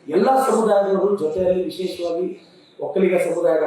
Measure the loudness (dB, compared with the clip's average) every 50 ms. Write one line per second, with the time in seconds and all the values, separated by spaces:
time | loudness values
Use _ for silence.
0 | -8 -4 0 2 2 4 2 2 2 2 2 2 2 2 2 2 2 2 0 0
1 | 2 0 0 0 -2 -2 -2 -2 0 0 0 0 -2 -6 -6 -6 -6 -8 -6 -6
2 | -6 -6 -4 -4 -6 -6 -8 -10 -18 -20 -20 -20 -20 _ _ -12 -10 -6 -2 0
3 | 2 2 2 2 0 0 -2 0 2 2 2 2 0